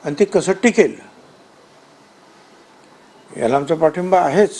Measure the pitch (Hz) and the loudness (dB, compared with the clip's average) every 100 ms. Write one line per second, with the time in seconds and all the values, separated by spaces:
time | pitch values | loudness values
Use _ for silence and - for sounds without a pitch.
0 | 151 147 202 185 165 190 240 226 151 110 | -8 -2 0 0 -2 0 0 4 2 0
1 | - - - - _ _ _ _ _ _ | -20 -20 -20 -20 _ _ _ _ _ _
2 | - _ - - - - - - - - | -20 _ -20 -20 -20 -20 -20 -20 -20 -20
3 | - - - - 120 139 143 160 160 180 | -20 -20 -20 -6 -2 -2 -2 0 0 -2
4 | 180 185 165 160 208 | 0 2 2 2 0